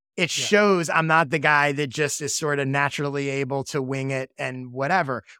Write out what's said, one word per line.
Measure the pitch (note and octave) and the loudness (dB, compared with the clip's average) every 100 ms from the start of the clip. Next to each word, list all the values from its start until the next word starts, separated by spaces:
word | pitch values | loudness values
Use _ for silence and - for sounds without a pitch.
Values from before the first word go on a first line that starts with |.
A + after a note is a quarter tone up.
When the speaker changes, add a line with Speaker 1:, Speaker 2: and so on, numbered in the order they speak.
| _ | _
Speaker 1:
it | - F3 - | -2 -2 0
Speaker 2:
Yeah. | |
Speaker 1:
shows | B2+ G#3 G#3 F#3+ E3 | 2 4 4 4 2
I'm | E3 D#3+ | 0 4
not | D#3+ D#3+ | 4 4
the | D#3+ | 2
guy | D3+ D3 D3 | 4 4 4
that | C#3 D3 | 0 -4
just | C3 D3 - | -2 -2 -2
is | C#3+ | -4
sort | - D#3 C#3+ | -4 -2 0
of | C3+ | 0
naturally | C#3 C#3+ - C#3+ C#3 C#3 | 0 0 -2 -4 -4 -4
able | C3+ C#3 C#3 | -4 -2 -4
to | C3 D3+ | -4 -4
wing | C3 C3+ C3+ | -4 -4 -4
it | C3+ C3 - | -4 -6 -8
and | C#3 B2+ B2+ | -8 -8 -10
whatever, | B2 C#3 F#3 D3 B2 - - | -6 -2 0 0 -4 -8 -8